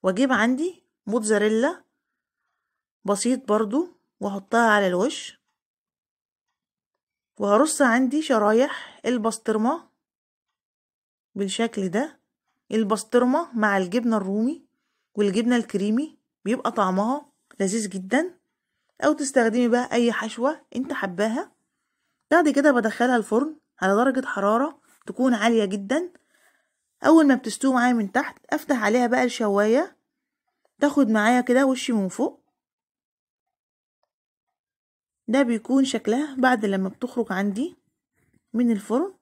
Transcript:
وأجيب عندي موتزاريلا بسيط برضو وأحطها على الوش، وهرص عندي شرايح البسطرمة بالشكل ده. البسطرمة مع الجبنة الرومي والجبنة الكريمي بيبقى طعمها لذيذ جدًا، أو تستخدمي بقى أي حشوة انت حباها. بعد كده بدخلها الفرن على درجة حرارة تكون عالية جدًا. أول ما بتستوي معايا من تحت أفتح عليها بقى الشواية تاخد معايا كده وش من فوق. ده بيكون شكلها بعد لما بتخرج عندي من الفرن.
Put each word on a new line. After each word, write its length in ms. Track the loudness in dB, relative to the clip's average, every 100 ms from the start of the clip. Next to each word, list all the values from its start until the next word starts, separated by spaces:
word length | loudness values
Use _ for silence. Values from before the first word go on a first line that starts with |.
وأجيب 300 | -2 0 0
عندي 500 | 2 0 0 -4 -8 _ _ -6
موتزاريلا 760 | -4 0 0 2 0 0 -4 _ _ _ _ _ _ _ _ _ _ _ _
بسيط 440 | -4 -2 -2 -4 0
برضو 400 | 0 0 -2 -4 _ _ _
وأحطها 500 | -8 -8 -4 0 4
على 160 | 4 2
الوش، 520 | 0 -2 -4 -14 -20 _ _ _ _ _ _ _ _ _ _ _ _ _ _ _ _ _ _ _ _
وهرص 420 | 2 4 4 2
عندي 400 | 2 4 0 -2
شرايح 760 | 0 0 2 2 0 -4 -14 -10 -4
البسطرمة 840 | -2 -2 -6 -4 -2 -2 -4 -10 _ _ _ _ _ _ _ _ _ _ _ _ _ _
بالشكل 540 | -8 -8 -4 -4 -4 -4
ده. 300 | -4 -6 -10 _ _ _ _ _
البسطرمة 800 | -4 -2 -2 0 0 2 0 -2 -2
مع 180 | 0 0
الجبنة 380 | 0 -2 0 -2
الرومي 500 | -2 -2 -2 -4 _ _ _ _ _
والجبنة 420 | -2 0 0 0 0
الكريمي 600 | 0 -4 -2 -2 -4 _ _ _
بيبقى 280 | -6 -4 -2
طعمها 600 | 0 0 0 -2 -4 -8 _ _ _
لذيذ 280 | -4 -2 -6
جدًا، 500 | -10 -2 -2 -2 -8 _ _ _ _ _ _
أو 80 | -2
تستخدمي 560 | 0 0 2 2 2 2
بقى 240 | 0 0
أي 200 | 0 0
حشوة 540 | 0 -6 -4 -4 -4 _ -10
انت 160 | -6
حباها. 600 | -6 -6 -2 -2 -2 -8 _ _ _ _ _ _ _ _
بعد 180 | 2 4
كده 240 | 4 4
بدخلها 440 | 4 0 0 0 2
الفرن 400 | 0 -2 -2 -8 _ _
على 120 | 0
درجة 320 | 2 2 0 -4
حرارة 540 | -2 0 0 -2 -6 _ _ -16
تكون 280 | -2 0
عالية 300 | 2 2 2
جدًا. 480 | 0 -4 -4 -4 -4 _ _ _ _ _ _ _ _ _ 4
أول 200 | 6 6
ما 80 |
بتستوي 400 | 4 0 -4 0
معايا 180 | 2 2
من 200 | 0 0
تحت 260 | -2 -4 -10 _
أفتح 320 | -8 -2 -2
عليها 220 | 2 2 2
بقى 180 | 0
الشواية 720 | 0 0 0 2 2 2 0 _ _ _ _ _ _ _ _ _
تاخد 280 | 0 2 2
معايا 300 | 2 4 2
كده 260 | 4 2 4
وش 240 | 0 -2
من 180 | -2 -2
فوق. 320 | -2 -4 -6 _ _ _ _ _ _ _ _ _ _ _ _ _ _ _ _ _ _ _ _ _ _ _ _ _ _ _ _ -2
ده 140 | 0
بيكون 420 | 0 -2 0 0
شكلها 500 | 2 -2 -2 -2 -2
بعد 300 | 0 0 0
لما 240 | 0 -2 -4
بتخرج 380 | -6 -8 -6 -4
عندي 440 | -2 -4 -4 -8 -10 _ _ _ _ _ _ _
من 180 | -2 0
الفرن. 440 | 0 -2 -2 -2 -8